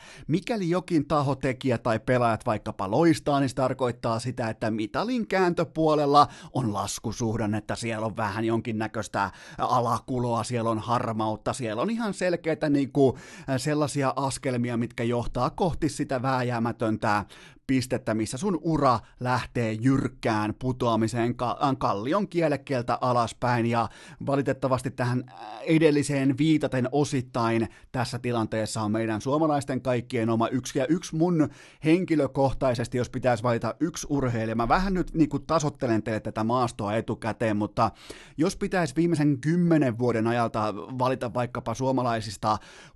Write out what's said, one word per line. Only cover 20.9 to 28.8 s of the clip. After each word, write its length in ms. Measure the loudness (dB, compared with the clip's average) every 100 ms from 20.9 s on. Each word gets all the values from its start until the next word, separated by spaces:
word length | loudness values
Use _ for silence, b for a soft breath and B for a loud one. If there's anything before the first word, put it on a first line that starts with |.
| 2 2 0 -2 0
ka-, 220 | -2 0
äh, 120 | 0 0
kallion 500 | 0 -2 -2 -2 0
kielekkeeltä 680 | 0 0 0 -2 -4 -2 0
alaspäin. 680 | 2 2 0 -2 0 2 2
Ja 220 | 0 -2 B B B -2
valitettavasti 640 | 0 0 -2 0 -2 -2
tähän, 340 | -4 -2 -2 -4
äh, 80 | -12 -14 -8 2
edelliseen 720 | 4 6 4 2 0 0 2
viitaten 500 | 4 4 2 -2 0
osittain 760 | 0 0 -2 -4 -2 0 2 0 B -8
tässä 260 | -6 -4 -4
tilanteessa 640 | -2 -2 -2 -2 -2 -2